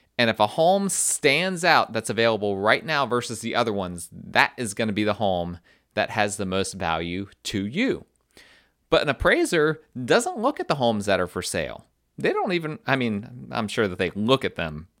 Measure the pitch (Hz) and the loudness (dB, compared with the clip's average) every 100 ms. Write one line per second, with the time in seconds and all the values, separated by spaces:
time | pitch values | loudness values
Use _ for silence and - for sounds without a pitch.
0 | _ - 117 107 104 - 165 196 196 - | _ 0 2 4 2 4 4 4 0 -2
1 | - - 143 143 185 175 175 143 - 113 | -2 0 2 2 0 0 4 4 4 -2
2 | 110 110 117 107 104 98 104 135 160 151 | -2 2 2 2 0 2 2 2 2 -2
3 | 127 120 120 110 113 101 117 101 90 87 | 0 -2 -2 -6 -2 0 0 -2 -4 -8
4 | - 90 90 117 139 - 117 - 110 101 | -14 -16 -2 2 2 0 -6 -2 -2 0
5 | 104 101 101 90 87 85 _ _ _ - | 0 0 0 0 -2 -8 _ _ _ -4
6 | - 110 104 98 95 95 95 95 87 82 | -2 0 0 -2 -2 -2 -2 -4 -2 -2
7 | 85 90 98 _ - 101 101 151 254 78 | -2 -6 -8 _ -6 -4 -4 -2 -2 -4
8 | - _ _ - - _ _ _ _ 160 | -10 _ _ -20 -20 _ _ _ _ 0
9 | 147 127 175 277 330 170 151 156 _ 127 | 2 0 2 2 2 2 2 0 _ -8
10 | 123 190 370 339 240 - - 151 120 107 | 2 2 2 -2 -2 -2 -4 0 2 2
11 | 98 92 90 - - 92 67 - - _ | 2 2 0 -4 -4 -4 -4 -8 -18 _
12 | _ - 294 415 311 175 156 147 - 135 | _ -4 -2 0 0 -2 -4 -6 -2 0
13 | 120 101 117 123 127 120 107 - 104 90 | 0 -2 -6 -14 -8 -4 -2 0 0 0
14 | 90 98 110 131 95 - 82 76 87 _ | -2 0 2 2 2 -4 -6 -8 -14 _